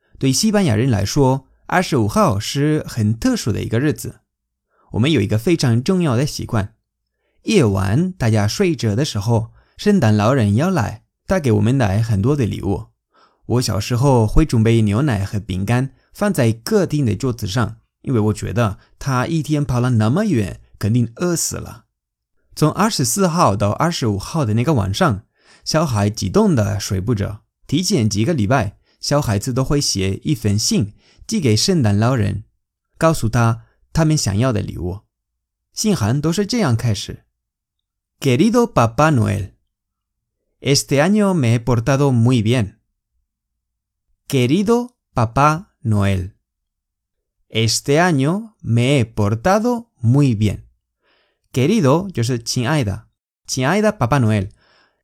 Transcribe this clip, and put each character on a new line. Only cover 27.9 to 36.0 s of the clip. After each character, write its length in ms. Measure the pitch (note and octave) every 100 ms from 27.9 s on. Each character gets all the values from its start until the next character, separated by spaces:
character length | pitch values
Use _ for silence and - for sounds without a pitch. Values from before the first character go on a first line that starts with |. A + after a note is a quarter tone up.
| F3+ G#2+
几 160 | G2+ A2+
个 80 |
礼 140 | D#3+ G2
拜， 320 | C3+ G2 - _ _
小 220 | - C#3+
孩 160 | C3+ G2+
子 160 | C3+
都 100 | B2
会 160 | C3 D3
写 360 | - G2 F#2+ -
一 100 | -
封 240 | D3+ G#2+ G2+
信 380 | - F#3+ G#2 - _ _ -
寄 120 | A3
给 160 | C#3 G#2+
圣 280 | - F3+
诞 120 | A2 G2+
老 200 | A#2 C3
人， 300 | G2+ G2+ - _ _ _ _ -
告 160 | -
诉 160 | - A2+
他 360 | A#2+ A#2 A2+ - _ _
他 100 | -
们 140 | D#3 D#3
想 180 | - G2
要 160 | C3
的 120 | G#2
礼 160 | G2 -
物。 220 | F2 G2 _ _ _ _ _ _ _
信 240 | - -
函 240 | -